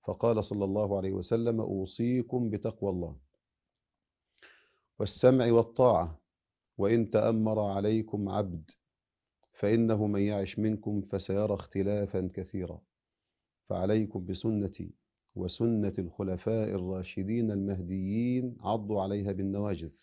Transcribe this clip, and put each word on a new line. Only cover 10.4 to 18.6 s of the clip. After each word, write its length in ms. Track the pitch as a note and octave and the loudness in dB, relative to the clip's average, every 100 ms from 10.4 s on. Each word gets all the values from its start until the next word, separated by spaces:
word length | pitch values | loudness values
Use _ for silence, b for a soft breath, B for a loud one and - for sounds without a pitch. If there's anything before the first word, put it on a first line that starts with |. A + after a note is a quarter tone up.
| F#2+ - | -4 -2
منكم 420 | G#2+ G#2+ G#2+ G#2 | -2 -2 -2 -4
فسيرى 520 | - G2 - G2 G#2 | -4 -6 -2 0 0
اختلافاً 760 | G2 - G2 G2 G#2 G2 G2 F#2 | -2 -4 -2 0 0 -2 -2 -4
كثيراً، 480 | - F#2 G2 F2 C#2+ _ _ _ _ _ _ _ _ _ | -6 -8 -8 -8 -10 _ _ _ _ _ _ _ _ _
فعليكم 560 | F2+ F#2+ A2 G#2+ G2 F2+ | -2 2 2 0 -4 -6
بسنتي 680 | F#2 A#2+ G#2+ G2 - F#2+ - _ _ _ - | -4 -2 0 -2 -6 -14 -14 _ _ _ -8
وسنة 580 | F#2 - A#2 A2 G2+ F#2+ | -6 -2 0 2 0 -2
الخلفاء 720 | F2+ - F#2+ F#2 - A2 G#2+ | -8 -4 -4 -2 -2 -2 -2
الراشدين 840 | G2 F2+ F#2+ F2+ - F#2+ A#2 A2 | -2 -4 -6 -6 -6 -2 0 0
المهديين، 1040 | G2+ G2 F#2+ F2 F#2+ F#2+ G#2+ A#2+ B2+ B2+ | 0 -2 -4 -4 -4 -2 0 0 0 -2
عضوا 420 | A#2 | -6